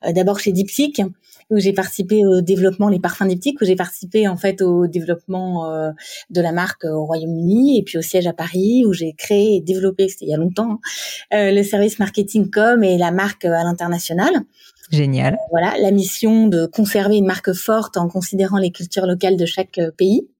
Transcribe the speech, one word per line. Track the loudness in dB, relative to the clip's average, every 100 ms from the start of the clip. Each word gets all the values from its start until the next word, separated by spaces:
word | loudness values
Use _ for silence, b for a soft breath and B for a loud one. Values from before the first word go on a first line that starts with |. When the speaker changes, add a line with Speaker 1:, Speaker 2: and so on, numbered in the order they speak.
| -2
Speaker 1:
Euh, |
d'abord | 0 2 0
chez | 0
Diptyque, | 0 0 0 -2 0 -4 b b b -2
où | 0
j'ai | 2
participé | 0 -2 -4 0 4
au | 4 4
développement, | 2 2 2 2 2
les | 2
parfums | -2 -2 -2
Diptyque, | -2 -2 0
où |
j'ai | 0
participé | 0 -2 -8 -4 0 0
en | 0
fait | -2 0
au | 2 2 2
développement, | -2 -4 -6 -6 -6 -4 -4 -4
euh, | -6 -6 -8 B B -6
de | -2
la | 0
marque, | -2 -4 -4
euh, | -6
au | -4
Royaume-Uni | -4 -4 -4 -2 2 4 4 4
et |
puis | 0 -4
au |
siège | -2 0 0
à |
Paris, | -4 -6 -2 2 4 4
où |
j'ai | 2 -4
créé | -8 0 2 4 2
et |
développé, | 0 -2 0 0 -2
c'était | -2 -4
il |
y |
a | -2
longtemps, | -2 -2 -4
hein, | -4 B B B B -4
euh, | 0 2
le | 2
service | 2 2 0 0
marketing | -2 -2 0 0 0
com | 2 4 4
et | 4 2
la | 2
marque, | 0 -2 -2
euh, | -2
à | 0
l'international. | 0 -2 -4 -4 -4 -2 0 0 -2 b b b -4
Speaker 2:
Génial. | 0 0 0 0
Speaker 1:
Euh, | -2 -2
voilà, | -2 0 0
la | 2
mission | 2 0 -2 2 4 4
de | 2 0
conserver | -2 0 0 2 2
une | 2
marque | 0 -4
forte | -4 -2 -2 -2 -4
en | -4
considérant | -4 -4 -2 0 0
les | -2
cultures | -4 -8 -4 -2
locales | 0 0 0
de |
chaque, | 0 -4 -6 -4
euh, | -4
pays. | 0 2 2 -2